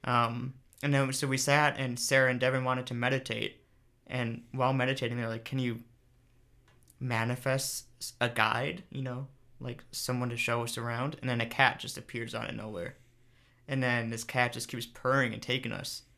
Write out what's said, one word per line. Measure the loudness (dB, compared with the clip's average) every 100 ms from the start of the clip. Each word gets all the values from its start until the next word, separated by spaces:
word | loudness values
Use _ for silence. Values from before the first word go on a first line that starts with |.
Um, | 4 4 4 0 -6 -8 _ -4
and | 2
then, | 4 2
so | 0 0
we | 0
sat, | 4 6 6 2
and | -4 -2
Sarah | 4 6 6
and | 4
Devin | 2 2 2
wanted | 0 0
to |
meditate. | 0 2 2 0 -4 -4 -6 _ _ _ _ -8
And | -2 -2 -4 -8
while | 0 2
meditating, | 4 2 0 0 -2
they're | -2
like, | -4 -4
"Can | -2
you | 0 -2 -8 _ _ _ _ _ _ -20 _ _ -20 -8
manifest | -2 0 2 0 0 0 -2 -6 -10 -12
s-, | -12 -2
a | 0
guide, | 0 -2 0 -4 -6 -10
you | -8
know, | -6 -6 -10 -14 -20 -12
like, | -10 -10 -10
someone | -8 -2 -2 -2
to | -2
show | 0 0
us | -2 -4
around?" | -4 -2 -4 -4
And | -2
then | 0
a | -2
cat | 6 6 6
just | -8 -10
appears | -8 -8 -6 -6
out | -6
of | -6
nowhere. | -8 -6 -8 -10 -20 _ -20 -20 -20 _ -4
And | 0
then | 2 2 0
this | -4
cat | -4 0 0
just | 0 -6
keeps | -8 -8
purring | -4 2 2 2
and | -2
taking | -2 -2 -2
us | -6 -8 -10 -14